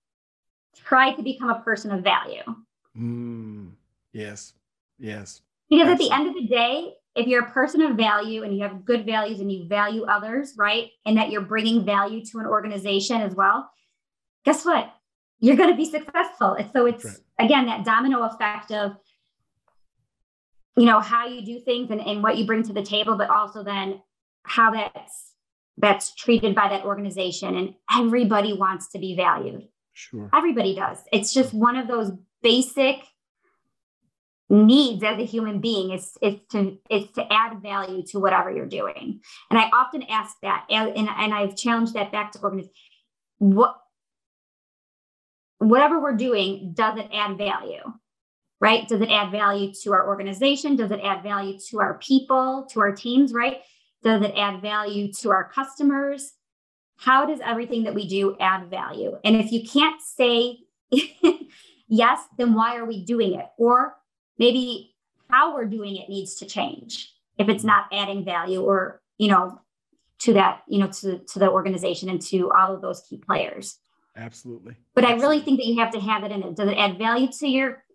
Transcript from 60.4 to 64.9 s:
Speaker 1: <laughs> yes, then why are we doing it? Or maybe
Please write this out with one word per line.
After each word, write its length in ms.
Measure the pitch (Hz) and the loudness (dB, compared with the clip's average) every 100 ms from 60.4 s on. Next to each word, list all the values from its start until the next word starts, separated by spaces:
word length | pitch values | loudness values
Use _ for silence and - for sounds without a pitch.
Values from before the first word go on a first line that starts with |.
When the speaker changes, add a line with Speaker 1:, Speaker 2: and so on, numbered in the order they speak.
| 240 240 _ _ _ | 0 -6 _ _ _
Speaker 1:
<laughs> 960 | 254 - - 339 - - _ _ _ - | 0 0 2 2 2 -6 _ _ _ 0
yes, 320 | 220 233 262 - - | 2 4 2 -4 -2
then 160 | 240 | 2
why 220 | 220 233 240 | 4 2 -2
are 100 | 233 | -8
we 200 | 208 175 | -8 -2
doing 300 | 233 202 - | 0 0 -2
it? 100 | - - | -8 0
Or 380 | 233 247 - - _ _ _ - | 4 4 2 -6 _ _ _ 2
maybe 540 | 240 247 247 220 - | 2 4 -2 -8 -14